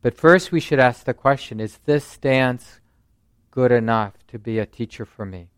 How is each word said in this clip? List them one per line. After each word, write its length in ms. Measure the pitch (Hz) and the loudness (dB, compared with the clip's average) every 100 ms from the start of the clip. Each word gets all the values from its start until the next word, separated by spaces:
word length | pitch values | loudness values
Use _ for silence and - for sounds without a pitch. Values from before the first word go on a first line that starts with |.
But 140 | 123 - | -2 2
first 360 | 160 180 - | 4 4 2
we 80 | 165 | -4
should 200 | - 143 | -2 2
ask 240 | 127 120 | 2 0
the 100 | - | -8
question, 460 | 123 135 139 - 110 | -2 -2 -2 -6 -10
is 200 | 110 - - | -10 -8 -2
this 320 | 147 - - | -2 -2 -6
dance 640 | 139 131 127 123 - - _ _ _ _ _ _ _ | 0 0 0 -4 -12 -20 _ _ _ _ _ _ _
good 220 | - 127 | -2 2
enough 420 | 120 113 113 104 - _ | 2 2 -2 -2 -10 _
to 100 | 110 | -14
be 220 | 107 110 | -6 -6
a 60 | 101 | -6
teacher 400 | - 113 - 107 | -8 -10 -10 -16
for 200 | - 101 | -12 -12
me? 240 | 92 87 | -12 -18